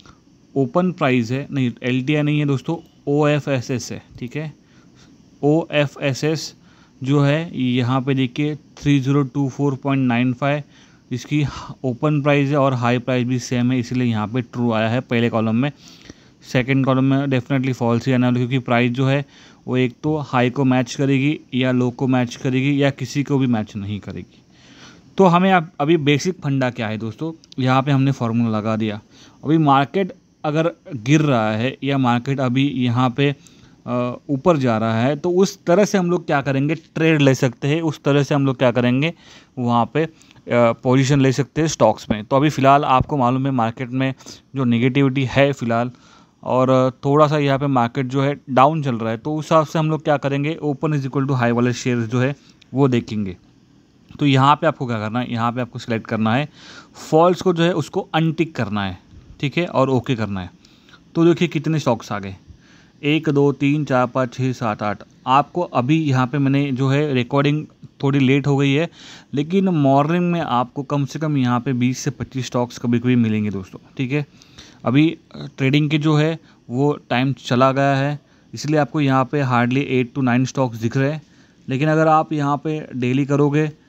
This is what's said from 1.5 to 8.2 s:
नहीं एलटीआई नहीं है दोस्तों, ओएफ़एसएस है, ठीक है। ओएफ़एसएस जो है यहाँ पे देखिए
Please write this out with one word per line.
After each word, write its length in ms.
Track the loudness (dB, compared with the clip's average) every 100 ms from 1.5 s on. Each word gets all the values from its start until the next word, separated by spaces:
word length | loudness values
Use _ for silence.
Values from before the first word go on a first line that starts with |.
नहीं 200 | -2 -2 -2
एलटीआई 400 | -2 -2 0 0
नहीं 160 | 0 0
है 60 | 0
दोस्तों, 300 | -2 -4 -8 -10 _ -2
ओएफ़एसएस 800 | 0 2 0 -2 -4 -4 -6 -8
है, 100 | -12 -16 -14
ठीक 180 | -12 -10
है। 160 | -12 -14 _ -20 -20 _ -20 -20 _ -2
ओएफ़एसएस 1120 | 2 2 0 0 -2 -2 -4 -2 -2 -2 -6 -16 -20 -20 _ -8
जो 200 | 0 2
है 300 | 4 2 -2 -4
यहाँ 440 | 0 0 0 0
पे 120 | 0
देखिए 400 | 0